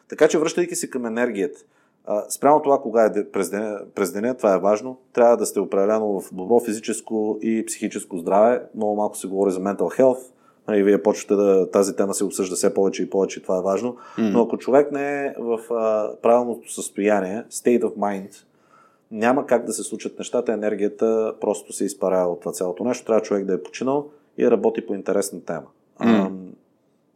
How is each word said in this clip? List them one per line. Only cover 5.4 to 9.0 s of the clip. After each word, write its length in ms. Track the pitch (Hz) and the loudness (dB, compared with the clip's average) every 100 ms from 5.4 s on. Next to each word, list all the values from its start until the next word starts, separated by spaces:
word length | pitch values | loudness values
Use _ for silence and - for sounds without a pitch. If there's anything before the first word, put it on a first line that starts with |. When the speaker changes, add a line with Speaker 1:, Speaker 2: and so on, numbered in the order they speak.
| - | 2
Speaker 1:
сте 140 | - | -2
определено 600 | 90 98 98 110 107 95 | -2 0 0 0 -2 -4
в 80 | - | -6
добро 260 | 92 92 120 | -8 2 2
физическо 800 | 117 107 113 107 - 110 107 - | 2 -6 -6 -8 -4 -4 -2 -2
и 220 | 113 113 110 | -2 -2 -4
психическо 520 | - 104 104 - 87 | -6 -6 -6 -8 -8
здраве. 440 | 85 98 113 123 - | 0 4 4 2 -4
Много 220 | - 107 | -6 -2
малко 200 | 104 | 0